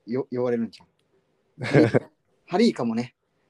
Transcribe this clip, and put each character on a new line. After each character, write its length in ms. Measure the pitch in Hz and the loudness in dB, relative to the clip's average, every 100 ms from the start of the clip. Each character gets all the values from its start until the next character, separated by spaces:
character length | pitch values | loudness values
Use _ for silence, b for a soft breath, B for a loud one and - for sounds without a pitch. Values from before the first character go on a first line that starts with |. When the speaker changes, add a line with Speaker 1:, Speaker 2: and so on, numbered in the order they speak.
| - | -8
Speaker 1:
よ-、 220 | 123 - | -6 -6
呼 140 | 123 | -4
ば 80 | 123 | -2
れ 60 | 120 | -2
る 80 | 113 | -4
ん 60 | |
じ 80 | - | -10
ゃ 20 | |
ん。 40 | _ _ _ _ _ _ _ - | _ _ _ _ _ _ _ -12
Speaker 2:
<laughs> 540 | 120 139 113 127 - _ _ _ _ | 0 4 4 2 -4 _ _ _ _
Speaker 1:
ハ 120 | 175 | 2
リ 140 | 233 | 2
ー 20 | |
カ 120 | - 120 | 2 -4
も 100 | 113 | -4
ね、 200 | 123 _ _ _ | -6 _ _ _